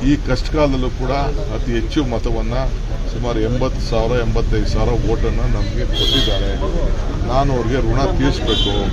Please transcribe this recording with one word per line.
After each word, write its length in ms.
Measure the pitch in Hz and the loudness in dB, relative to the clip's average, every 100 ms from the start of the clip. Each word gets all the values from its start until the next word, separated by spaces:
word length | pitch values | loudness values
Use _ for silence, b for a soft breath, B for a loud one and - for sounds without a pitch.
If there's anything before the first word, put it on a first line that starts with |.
| 123 | 2
ಈ 100 | 147 - | 0 0
ಕಷ್ಟ 280 | 127 - 156 | -2 0 0
ಕಾಲದಲ್ಲೂ 340 | 147 135 127 | 2 2 -2
ಕೂಡ 220 | - 131 139 139 - 110 107 | -2 -2 0 0 -2 -4 -4
ಅತಿ 160 | - | -2
ಹೆಚ್ಚು 320 | 117 110 160 | -2 -2 -2
ಮತವನ್ನ, 500 | 131 113 123 113 110 123 131 - - - - | -2 -2 0 0 0 0 0 -2 -4 -4 -4
ಸುಮಾರು 260 | 120 120 117 | -2 -2 0
ಎಂಬತ್ತು 500 | 110 123 131 127 - | 0 0 0 -2 0
ಸಾವಿರ, 300 | 113 113 123 | 0 2 0
ಎಂಬತ್ತೈದು 440 | 113 113 110 110 107 | 2 2 2 2 2
ಸಾವಿರ 460 | 107 107 147 113 | 2 2 2 0
ಓಟನ್ನ 280 | 113 113 113 120 | 0 2 2 0
ನಮ್ಗೆ 320 | 110 104 113 117 | 0 0 0 0
ಕೊಟ್ಟಿದ್ದಾರೆ. 680 | - 135 135 110 98 98 98 - - - - - - - | 0 2 2 0 0 0 -2 -2 0 0 0 -2 -2 0
ನಾನು 260 | 127 139 | 2 2
ಅವ್ರಿಗೆ 220 | 131 117 131 | 0 0 0
ಋಣ 280 | 120 123 139 - | 2 2 2 2
ತೀರಿಸ್ಬೇಕು 560 | 135 - - 110 104 101 98 | 0 0 0 0 0 0 -2